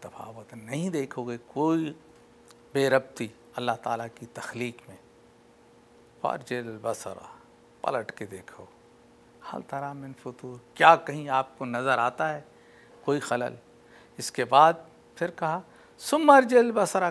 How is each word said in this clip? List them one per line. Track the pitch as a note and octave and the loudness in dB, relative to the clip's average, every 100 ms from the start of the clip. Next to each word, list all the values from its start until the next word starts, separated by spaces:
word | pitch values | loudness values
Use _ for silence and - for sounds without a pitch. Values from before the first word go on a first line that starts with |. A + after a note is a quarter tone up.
तफ़ावत", | - - - A2+ G#2+ A#2 | -18 -16 -16 -16 -18 -18
नहीं | G#2+ C#3+ F#3 | -8 -6 -4
देखोगे | E3 C3+ - A#2+ A#2+ - | -4 -6 -8 -8 -10 -10
कोई | C3+ D#3 E3 D#3 - - - - - - - - | -2 0 2 -2 -8 -20 -20 -20 -20 -20 -20 -6
बेरब्ती | C#3 C3+ C3 - - A2 - - - | 0 2 2 0 -10 -12 -12 -16 -8
अल्लाह | A#2+ A#2 | -4 -4
ताला | A2+ A#2 A#2 | -4 -6 -8
की | - A#2 - | -14 -18 -14
तख्लीक | - A#2 A#2+ A#2+ - | -12 -8 -8 -10 -20
में। | F#2 - - - - - - - - _ - - - | -20 -20 -20 -20 -20 -20 -20 -20 -20 _ -20 -20 -8
"फ़ारजिल | D3 - B2+ B2 A#2 A2 | -6 -6 -6 -8 -8 -8
बसरा", | A2 G#2+ G2 F#2+ - - - - - - | -6 -6 -8 -14 -18 -20 -20 -20 -20 -10
पलट | - B2+ G#2+ | -4 -4 -6
के | - G2+ | -12 -12
देखो। | F#2 - - F#2 - - - - - - - | -14 -18 -20 -20 -20 -20 -20 -20 -20 -20 -20
"हल | - - | -14 -12
तरा | - C#3 C#3+ C#3+ | -10 -8 -8 -10
मिन | C3+ C3+ | -14 -14
फ़ुतूर", | B2+ B2 B2+ B2 - - | -14 -14 -14 -16 -14 4
क्या | D#3 E3 | 8 8
कहीं | - D3 D3 | 4 -8 -2
आपको | C3 C3 - B2+ | -2 -2 -8 -6
नज़र | A#2+ C3 B2 | -4 0 2
आता | A#2+ - D#3+ | 0 0 -4
है | D3+ - - - - - - - | -4 -12 -20 -20 -20 -20 -8 -2
कोई | C#3+ | -2
खलल? | - A#2+ B2 A#2+ - - - - - - | 0 -2 -4 -8 -20 -20 -20 -20 -20 -10
इसके | - - A#2+ | -8 -4 4
बाद | C3+ D#3+ E3+ - - - - | 8 8 6 -8 -20 -20 -8
फिर | E3+ | -8
कहा, | - D#3+ E3+ - - - - | -4 -4 -4 -8 -20 -20 -12
"सुम्मा | - D4 D4 C#4 | -2 2 8 8
अर्जिल | A#3+ B3 A#3+ | 10 6 4
बसरा | A3 F#3 F#3+ F3 | 2 0 2 -2